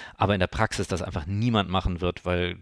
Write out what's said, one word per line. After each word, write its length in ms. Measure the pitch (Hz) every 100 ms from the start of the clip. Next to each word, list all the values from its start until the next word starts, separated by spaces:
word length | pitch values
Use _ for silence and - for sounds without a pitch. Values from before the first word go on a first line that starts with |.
| -
aber 200 | - 95
in 60 | 101
der 60 | 90
Praxis 400 | - 110 - 98
das 160 | 92
einfach 240 | - 90 78
niemand 420 | 101 120 110 90
machen 320 | 92 95 87
wird, 240 | 90 -
weil 320 | - 90 87 90